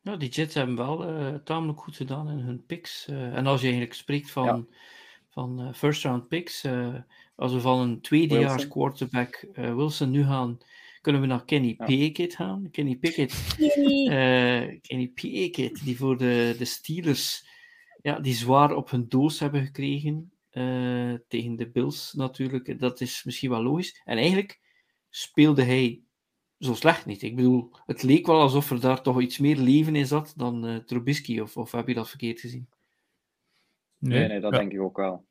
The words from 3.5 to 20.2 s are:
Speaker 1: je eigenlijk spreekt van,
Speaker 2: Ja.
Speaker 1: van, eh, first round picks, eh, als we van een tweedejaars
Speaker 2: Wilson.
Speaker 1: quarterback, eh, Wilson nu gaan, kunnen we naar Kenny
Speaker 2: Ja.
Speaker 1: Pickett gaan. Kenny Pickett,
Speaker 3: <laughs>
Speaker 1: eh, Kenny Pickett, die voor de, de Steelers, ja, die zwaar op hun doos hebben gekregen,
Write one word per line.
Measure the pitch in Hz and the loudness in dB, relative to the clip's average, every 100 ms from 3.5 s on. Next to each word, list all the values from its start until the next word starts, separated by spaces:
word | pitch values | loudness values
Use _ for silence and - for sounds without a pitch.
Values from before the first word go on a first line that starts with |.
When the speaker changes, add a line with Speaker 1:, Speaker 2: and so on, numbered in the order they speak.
| 139 | 2
Speaker 1:
je | 127 | 2
eigenlijk | 123 120 - | 0 -2 -8
spreekt | - 143 143 | -6 -6 -4
van, | - | -2
Speaker 2:
Ja. | 127 117 117 _ - - - - _ | 0 0 -4 _ -20 -20 -20 -20 _
Speaker 1:
van, | - 127 127 | -10 -8 -8
eh, | 127 | -10
first | 127 147 147 | -2 0 0
round | 143 123 123 | -2 -4 -4
picks, | 165 175 - | -8 -8 -8
eh, | 139 123 120 123 - _ _ | -4 -4 -4 -8 -14 _ _
als | - 127 | -4 -2
we | 127 | 0
van | 123 127 | 2 2
een | 123 113 | 2 -2
tweedejaars | - 151 165 143 139 | 2 4 6 4 4
Speaker 2:
Wilson. | 135 143 | 0 -4
Speaker 1:
quarterback, | - 139 139 127 127 123 | -2 -4 -2 -2 -2 -2
eh, | - 208 156 123 | -6 -16 -8 -4
Wilson | 120 151 151 135 | -2 -2 0 0
nu | 139 | 2
gaan, | 139 135 123 120 _ - - - | 2 2 -2 -6 _ -20 -20 -6
kunnen | - 143 | 0 2
we | 135 | 2
naar | 123 | -2
Kenny | - 147 123 113 | 0 0 0 -2
Speaker 2:
Ja. | |
Speaker 1:
Pickett | 117 135 151 151 175 | 0 2 2 0 -6
gaan. | - 185 190 190 | -4 -6 -6 -8
Kenny | - 147 127 | -4 -4 -2
Pickett, | 165 160 135 | -2 0 -2
Speaker 3:
<laughs> | - - - | -2 -8 0
Speaker 1:
eh, | 302 294 277 277 269 135 131 127 123 123 123 - | 2 4 4 4 2 4 6 6 4 2 -2 -10
Kenny | - 127 123 | -10 -6 -6
Pickett, | - - - 180 - 127 - | -6 -8 -4 -4 -2 -4 -4
die | 139 123 | -6 -2
voor | 135 123 | -2 0
de, | 123 120 120 117 | 2 2 2 0
de | |
Steelers, | - - - 160 165 131 - - _ - - _ _ _ | -6 -8 -8 -4 0 0 -2 -6 _ -20 -20 _ _ _
ja, | 147 147 | -6 -2
die | 139 | -2
zwaar | 120 120 135 147 | -2 4 8 8
op | 147 - | 4 -2
hun | 123 117 | -4 0
doos | 131 147 156 | 2 2 2
hebben | 143 143 | -2 0
gekregen, | 139 - 139 143 151 151 | -2 -4 -4 -2 -4 -6